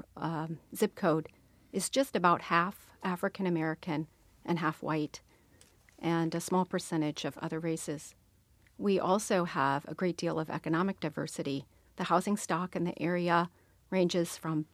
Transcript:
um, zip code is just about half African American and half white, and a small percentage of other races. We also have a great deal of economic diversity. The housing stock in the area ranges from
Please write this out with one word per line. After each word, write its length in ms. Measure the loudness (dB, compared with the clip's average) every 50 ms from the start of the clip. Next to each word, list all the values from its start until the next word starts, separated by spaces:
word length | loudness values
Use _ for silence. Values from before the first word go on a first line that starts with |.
| -12 -16 -10 -6
um, 420 | -4 -4 -2 -4 -4 -6 -8 -10 -12 _ -4
zip 200 | -2 -2 -2 0
code 320 | 2 2 4 4 2 0 -4 -10 _ _ _ _ _ _ _
is 180 | -6 -4 -4 0
just 260 | 2 0 0 2 2
about 280 | 4 6 6 6 4 2
half 320 | 2 2 2 2 0 -4 -10 -16 -20 -12 -6 -4
African 440 | -4 -2 0 -2 -2 -2 0 0 2
American 600 | 2 2 0 0 -2 -4 -4 -2 -2 -2 -2 -4 _ _ _ _ _ _ -4
and 140 | -2 -2 0
half 240 | 0 0 -2 -2 -4
white, 380 | -2 -2 -2 -2 -4 -6 -12 -20 _ _ _ _ _ -20 -20 -20 _ _ _ _ _ -14 -6
and 380 | -2 0 0 0 0 0 -2
a 60 | -4
small 240 | -2 0 0 0 0
percentage 580 | 0 -2 -6 -4 -2 -2 0 0 0 -2 -4 -6
of 140 | -6 -6 -6
other 200 | -6 -6 -4 -4
races. 540 | -2 -2 -2 -4 -4 -6 -8 -8 -10 -14 -20 _ _ _ _ _ _ _ _ _ _ _ _ -4
We 220 | 0 2 2 2
also 460 | 4 4 2 2 2 2 2 2 2
have 400 | 0 0 2 2 2 2 0 -2 -6
a 80 | -6
great 220 | -2 -2 -2 -2 -2
deal 220 | -2 -2 -2 -2
of 100 | -2 -4
economic 500 | -4 -4 -2 0 0 2 2 0 -2 -4
diversity. 680 | -6 -6 -4 -6 -6 -6 -6 -6 -4 -4 -4 -6 -6 -10 _ _ _ _ _
The 100 | -6 0
housing 320 | 2 2 2 4 2 -2 -2
stock 380 | 0 0 0 0 0 -2 -2
in 80 | -2 -2
the 160 | -2 -2 -2
area 480 | -2 0 0 0 2 4 4 4 4 2 -4 _ _ _ _ _ _ _
ranges 460 | 0 2 2 2 2 0 0 -2 -4 -6
from 280 | -4 -2 -2 -2 -2 -4